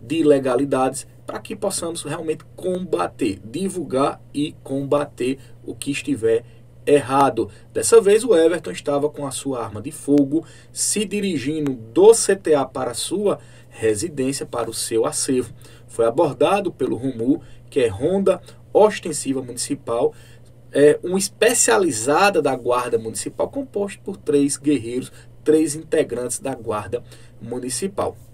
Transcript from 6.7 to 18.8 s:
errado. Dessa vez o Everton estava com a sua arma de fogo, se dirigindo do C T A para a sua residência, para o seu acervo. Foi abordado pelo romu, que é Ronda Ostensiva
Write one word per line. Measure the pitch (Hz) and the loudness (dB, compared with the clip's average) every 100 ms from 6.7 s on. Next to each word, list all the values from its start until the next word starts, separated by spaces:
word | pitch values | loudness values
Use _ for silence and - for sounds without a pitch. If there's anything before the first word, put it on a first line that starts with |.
| - - | -12 2
errado. | 147 120 135 139 120 104 - - | 2 4 4 4 2 -4 -6 -10
Dessa | 110 113 226 | -4 6 6
vez | 190 214 | 8 2
o | 247 180 | 4 4
Everton | 165 170 151 | 6 2 -6
estava | - - 143 143 | -8 -2 -2 -2
com | 147 143 | -4 -10
a | |
sua | 127 139 127 | -8 -6 -6
arma | 110 104 | -6 -8
de | 113 | -12
fogo, | 151 - 143 135 151 160 - - | -12 2 4 4 0 -4 -20 -18
se | - - - 208 | -6 -4 -2 -2
dirigindo | 208 196 160 127 160 147 | -2 -2 -2 -4 -4 -4
do | 127 113 156 202 | -6 -6 6 8
C | 226 - 196 | 8 4 0
T | - | 2
A | 147 131 | 2 2
para | 139 127 | -4 -6
a | 120 | -6
sua | - 180 202 156 - - - | -6 -2 -2 -2 -8 -20 -20
residência, | - 110 107 160 147 131 139 113 | -2 0 0 -4 -4 -4 -4 -6
para | 120 113 | -6 -6
o | |
seu | 113 - 113 131 | -6 -2 0 0
acervo. | - - 131 120 - - - - | -2 0 0 -2 -8 -20 -20 -18
Foi | - 113 | 0 0
abordado | 123 165 127 151 202 190 | 4 0 2 2 2 -2
pelo | - 127 - | -4 -4 -2
romu, | 131 120 117 311 - - - | -6 -4 0 0 -2 -20 -6
que | - | 0
é | 120 | 0
Ronda | 101 143 190 190 185 - - - | 0 -2 2 2 0 -2 -20 -2
Ostensiva | 165 | 4